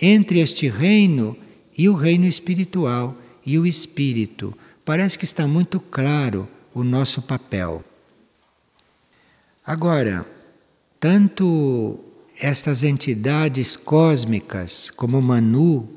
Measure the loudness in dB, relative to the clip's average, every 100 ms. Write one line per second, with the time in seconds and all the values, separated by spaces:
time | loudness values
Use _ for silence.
0 | 4 4 4 2 2 0 -2 0 2 4
1 | 4 2 -2 -6 -18 -20 _ 0 2 2
2 | 2 2 2 0 -4 -4 -4 -2 -2 -2
3 | -4 -8 -18 _ -4 0 0 -2 -6 -4
4 | -4 -2 -4 -6 -12 -12 -20 _ -4 -2
5 | -2 -4 -8 -4 0 0 0 -4 -8 -4
6 | -2 0 -2 -4 -8 -16 _ -6 -2 0
7 | -2 -4 -6 -8 -6 -6 -6 -8 -12 _
8 | _ _ _ _ _ _ _ _ _ _
9 | _ _ _ _ _ _ -8 -4 0 0
10 | 0 -4 -8 -16 _ _ _ _ _ -4
11 | 2 4 4 2 0 0 0 -2 -4 -8
12 | -14 -20 _ -6 -4 -2 -2 0 0 0
13 | -2 -2 -2 0 -2 -2 -2 -2 2 4
14 | 4 2 0 -4 -4 -10 -6 -4 -6 -4
15 | -2 0 2 2 2 4 2 2 -4